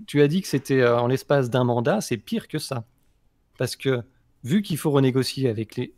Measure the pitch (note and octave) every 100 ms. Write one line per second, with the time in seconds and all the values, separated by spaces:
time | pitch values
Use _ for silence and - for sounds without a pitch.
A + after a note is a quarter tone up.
0 | A3 C#3+ D3 F#3 - C#3 - C3 A#2+ A#2+
1 | A#2+ C3 - C#3+ B2 B2+ B2 A#2+ B2 G#3
2 | - A2 - A#3 - D#3 - B2 - _
3 | _ _ _ _ _ - B2+ - C3+ B2
4 | - _ _ _ A#2 G3+ G#3 D3+ D#3 C#3
5 | C3 B2+ B2 - C3 G#2+ A2 - B2